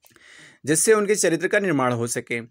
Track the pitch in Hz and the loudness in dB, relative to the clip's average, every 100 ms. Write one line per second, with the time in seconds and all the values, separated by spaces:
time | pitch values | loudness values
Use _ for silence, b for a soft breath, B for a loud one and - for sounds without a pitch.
0 | _ B B B B B 127 156 - 220 | _ B B B B B -4 0 2 2
1 | 202 202 180 160 185 208 196 143 127 120 | 2 0 2 0 0 0 0 0 0 0
2 | 120 127 - 120 113 | -4 -6 -6 -8 -8